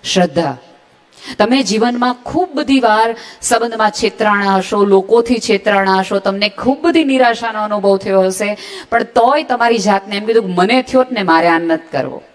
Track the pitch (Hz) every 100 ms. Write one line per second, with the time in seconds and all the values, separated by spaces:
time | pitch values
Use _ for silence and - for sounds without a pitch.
0 | - 190 180 147 156 131 - - _ _
1 | _ _ - 262 214 262 214 214 240 240
2 | 247 247 - 320 359 285 277 269 233 214
3 | 233 226 - - - 233 233 226 214 202
4 | 214 - 214 202 196 196 180 208 202 196
5 | 190 226 233 240 - 202 214 202 196 190
6 | 190 196 196 196 208 208 233 285 339 330
7 | 285 262 247 233 233 220 214 208 196 196
8 | 202 190 185 185 208 208 - 381 - -
9 | - 247 233 294 311 240 233 233 196 196
10 | 196 202 214 226 196 175 185 254 254 254
11 | 254 233 185 165 170 165 165 160 - 143
12 | 135 131 -